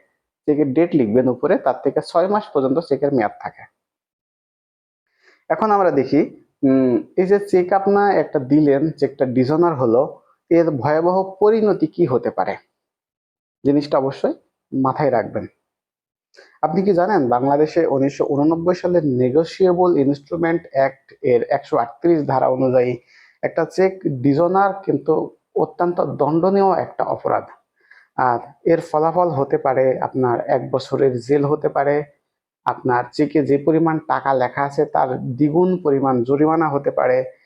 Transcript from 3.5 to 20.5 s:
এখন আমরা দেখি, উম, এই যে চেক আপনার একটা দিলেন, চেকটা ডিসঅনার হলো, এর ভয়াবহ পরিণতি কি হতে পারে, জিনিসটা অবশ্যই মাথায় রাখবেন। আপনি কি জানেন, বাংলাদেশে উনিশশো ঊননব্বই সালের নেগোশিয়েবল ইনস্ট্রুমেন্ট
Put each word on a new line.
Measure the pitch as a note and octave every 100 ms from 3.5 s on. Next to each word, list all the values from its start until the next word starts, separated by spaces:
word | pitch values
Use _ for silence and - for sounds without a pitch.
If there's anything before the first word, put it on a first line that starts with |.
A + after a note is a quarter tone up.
| - - _ _ _ _ _ _ _ _ _ _ _ _ _ _ _ _ _ -
এখন | D#3+ G#3+
আমরা | G3+ F3+
দেখি, | C#3+ B2 C#3 - - _ _
উম, | C3+ C3 B2+ A#2+ - -
এই | F#3
যে | G3+ G3+
চেক | F#3 F3+
আপনার | G3 G3+ G3+ G3+ E3
একটা | D3+ D3+
দিলেন, | B2+ D3+ D3 C3+ D#3
চেকটা | - C3+ C3+
ডিসঅনার | C3 B2 B2+ D#3 F3
হলো, | C#3+ B2 A#2 D#3 - _ _ -
এর | E3+ E3
ভয়াবহ | C#3 C#3+ D#3 F3 F#3+ F#3+ -
পরিণতি | G#3 A3+ G#3 E3+ D#3
কি | - D#3
হতে | B2+ A#2+
পারে, | - F#2 F#2+ _ _ _ _ _ _ _ _ _ _ C3+
জিনিসটা | C#3+ C#3+ D3+
অবশ্যই | C3+ - B3+ E4+ _ _ -
মাথায় | C3+ C3 B2+ C#3+
রাখবেন। | A#2+ G2+ G#2+ F#2 _ _ _ _ _ _ _ _ _ - -
আপনি | D#3 F3
কি | F#3+
জানেন, | F3 F3+ F#3+ B2+
বাংলাদেশে | B2 C3+ C#3+ D3+ E3+ D#3+
উনিশশো | C3+ C#3 -
ঊননব্বই | - C#3 D3+ E3 E3+
সালের | F3+ F3+ F3 D3+
নেগোশিয়েবল | B2 B2+ C#3+ E3 - F#3 F3 F3+ D3+
ইনস্ট্রুমেন্ট | C3+ C#3+ - E3+ E3